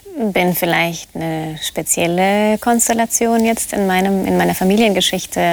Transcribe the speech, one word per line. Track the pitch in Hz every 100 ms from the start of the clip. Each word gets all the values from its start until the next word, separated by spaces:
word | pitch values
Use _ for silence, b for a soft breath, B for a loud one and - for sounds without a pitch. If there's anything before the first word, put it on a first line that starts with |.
| 403 320 214
bin | 185 180
vielleicht | 175 175 165 170 165 - 170
eine | 165 160 156 156
spezielle | - - 160 - 170 175 190 208 214 214
Konstellation | 240 233 - 226 226 - 233 233 226
jetzt. | 220 -
In | 208 196
meinem, | 185 196 196 190
in | 180
meiner | 175
Familiengeschichte | 175 190 214 226 185 - 185 - 185 170